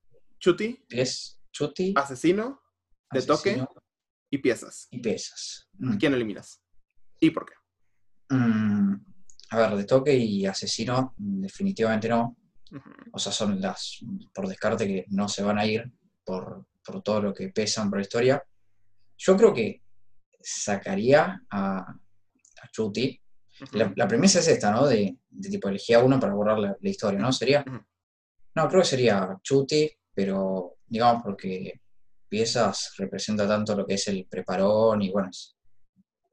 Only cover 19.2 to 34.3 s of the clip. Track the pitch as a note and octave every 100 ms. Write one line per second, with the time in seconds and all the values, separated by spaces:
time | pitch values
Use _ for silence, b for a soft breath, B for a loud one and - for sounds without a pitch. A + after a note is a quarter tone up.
19.2 | - G3 A3 B2 G#2 - - - - -
20.2 | _ _ - - - G2+ - G2 A#2 C#3+
21.2 | F3+ F#3+ - G2+ G2 F#2+ - - - _
22.2 | _ _ _ - - - G#2 G#2 - -
23.2 | - - _ B C#3 - - - G2 A#2
24.2 | F#3+ F#3 D#3+ - B2 A2 C#3+ A2+ F#2+ -
25.2 | _ - F#2+ G2 G2 G2 - A#2 C3 C3+
26.2 | G2 G2+ G#2 G#2+ G2+ G2 G2 G2 G#2+ G2
27.2 | A#2+ B2+ A#2+ C#3+ C3 B2 _ _ _ _
28.2 | _ _ - D#3+ D3+ F#3 E3+ B2+ A#2+ G2
29.2 | F#2 F#2+ - C3+ C3+ D3+ D3+ _ _ -
30.2 | G2 F#2+ F#2+ F#2+ F2+ - - A2+ A#2+ A#2
31.2 | G#2 G2 F#2+ F#2 F#2 - _ - - -
32.2 | - G#2+ A2+ B2 G#2 - - - F#2+ G2
33.2 | - G#2+ G2+ G#2+ G#2+ G2+ F#2+ G2 - F#2+
34.2 | -